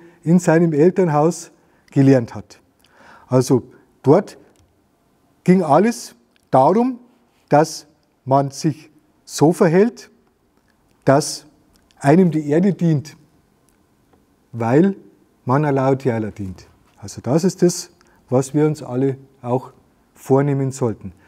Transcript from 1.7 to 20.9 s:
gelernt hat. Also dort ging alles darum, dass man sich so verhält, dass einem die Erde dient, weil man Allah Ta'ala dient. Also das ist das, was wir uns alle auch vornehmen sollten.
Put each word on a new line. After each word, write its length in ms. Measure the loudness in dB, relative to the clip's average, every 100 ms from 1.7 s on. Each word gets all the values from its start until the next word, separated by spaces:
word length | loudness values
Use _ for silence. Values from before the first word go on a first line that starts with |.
| _ _
gelernt 420 | 2 4 4 0
hat. 260 | -12 -18 -20 _ _ _ _ -20 -20 -2
Also 360 | -2 0 -2 -4 _ _ _
dort 340 | 2 2 0 -12 _ _ _ _ _ _ _ _ _ _
ging 180 | 0 0
alles 540 | 2 2 2 -4 -12 -20 _ _ _
darum, 480 | 2 4 2 -2 -6 _ _ _ _ -2
dass 380 | 0 0 -6 -20 _ _ _
man 260 | -2 -2 -2
sich 400 | -6 -6 -6 -14 _ _ _
so 280 | -14 0 0
verhält, 580 | 2 2 2 0 -4 -20 _ _ _ _ _ _ _ _ _
dass 420 | 0 0 -2 -10 -18 _ _ _ _ _
einem 320 | 2 4 2
die 200 | -2 -2
Erde 240 | 0 0
dient, 420 | 0 -2 -2 -6 -18 _ _ _ _ _ _ _ _ _ _ _ _ _
weil 440 | -8 0 2 2 -2 -14 _ _ _ -4
man 180 | -2
Allah 260 | 0 -2 0
Ta'ala 400 | -2 -2 -4 -6
dient. 360 | -10 -14 -14 -20 _ _ _
Also 220 | -20 -12
das 220 | -4 -2
ist 180 | -2 0
das, 280 | -2 -2 -12 _ _ _ -4
was 240 | -4 -2
wir 140 | -2 -2
uns 160 | -4
alle 340 | -8 -4 -4 -6 -14 _
auch 300 | -6 -6 -8 _ _ _ _
vornehmen 580 | _ 0 0 0 -2 -4
sollten. 400 | -4 -6